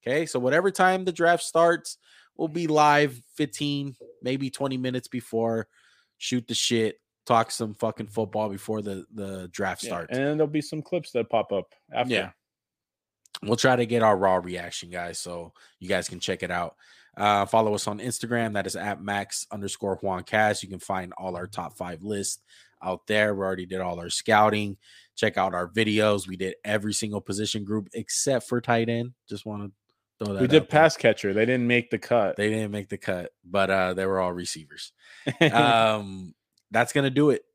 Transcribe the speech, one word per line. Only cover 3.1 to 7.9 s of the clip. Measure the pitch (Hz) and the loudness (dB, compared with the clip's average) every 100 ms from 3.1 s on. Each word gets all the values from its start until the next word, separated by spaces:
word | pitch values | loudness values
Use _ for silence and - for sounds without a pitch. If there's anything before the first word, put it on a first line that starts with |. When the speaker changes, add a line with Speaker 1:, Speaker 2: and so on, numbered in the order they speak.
| 123 _ | -2 _
Speaker 1:
fifteen, | - 147 - 147 143 139 127 - - | -4 -4 -2 -4 -4 -6 -12 -20 -10
maybe | 127 135 135 | -4 -4 -4
twenty | - 139 131 | -4 -4 -2
minutes | 127 127 - | -4 -4 -6
before, | 127 - 113 113 113 107 _ _ _ _ _ | -10 -4 -2 0 -2 -6 _ _ _ _ _
shoot | - 123 113 | -4 -4 -2
the | |
shit, | 113 - 117 110 - _ _ | -2 0 2 0 -4 _ _
talk | - 117 113 | 2 2 2
some | - 113 | -4 -6
fucking | 107 113 | -4 -6